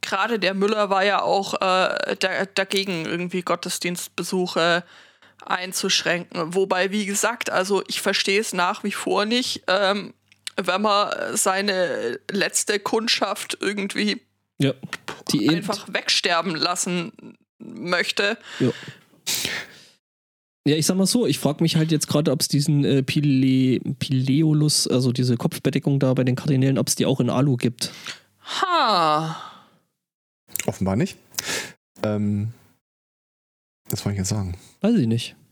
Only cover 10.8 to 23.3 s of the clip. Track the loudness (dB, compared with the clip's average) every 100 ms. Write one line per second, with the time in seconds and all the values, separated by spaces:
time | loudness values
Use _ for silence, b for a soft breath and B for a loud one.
10.8 | 2 2 2 -2 -4 0 0 0 0 0
11.8 | 0 -2 -4 -6 -6 -2 0 -2 0 -2
12.8 | 0 -2 0 0 0 -4 -8 -4 -4 -4
13.8 | -4 -2 -2 -2 _ _ _ _ -2 -2
14.8 | -10 -14 -12 -14 -2 0 2 0 -2 -8
15.8 | -4 -6 -2 0 2 0 0 -2 -2 -2
16.8 | -2 -2 -4 -12 -20 -20 _ _ -16 -10
17.8 | -2 0 0 0 -2 -2 B B -2 B
18.8 | B B B _ -6 B B B B B
19.8 | B B _ _ _ _ _ _ 0 2
20.8 | 2 2 4 4 2 2 0 2 2 2
21.8 | 2 0 2 0 2 0 0 2 2 2
22.8 | 4 2 2 0 2